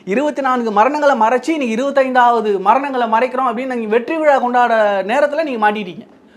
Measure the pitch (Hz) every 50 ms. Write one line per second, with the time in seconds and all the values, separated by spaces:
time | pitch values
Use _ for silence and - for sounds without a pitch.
0 | - 180 196 247 294 294 254 285 269 262 254 247 233 220 202 202 220 262 294 302
1 | 294 277 269 233 220 226 254 247 254 311 330 302 262 233 220 226 269 277 277 277
2 | 262 262 254 254 240 240 240 233 214 214 202 185 185 196 233 269 285 285 262 247
3 | 233 220 220 226 254 254 247 254 262 254 226 240 262 262 247 233 226 208 214 240
4 | 233 - 330 320 311 294 277 254 240 240 247 247 247 233 226 220 214 208 202 196
5 | 180 196 233 285 302 277 285 311 330 294 254 220 214 214 214 214 208 180 165 208
6 | - - - _ _ _ _